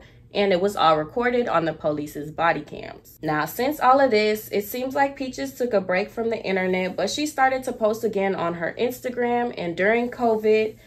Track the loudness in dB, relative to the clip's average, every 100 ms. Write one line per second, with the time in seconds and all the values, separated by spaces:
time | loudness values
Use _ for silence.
0 | -14 -20 -6 0 2 2 2 2 4 4
1 | 0 -2 0 0 2 0 0 -2 -2 -2
2 | -6 -10 -10 0 0 0 -4 -14 -14 -18
3 | -20 -8 -2 -2 -2 -2 -2 2 6 6
4 | 6 4 2 0 -2 -4 -4 -6 -4 0
5 | 0 -2 -8 -6 -8 -4 -2 0 0 -2
6 | -2 -4 -4 -2 -2 -2 0 0 -2 -2
7 | -2 -2 -4 2 2 2 -4 0 0 0
8 | -2 0 0 0 -2 -2 -6 -2 -2 -2
9 | -6 -2 0 0 0 -4 -6 0 2 2
10 | 0 0 0 2 4 4 2 -6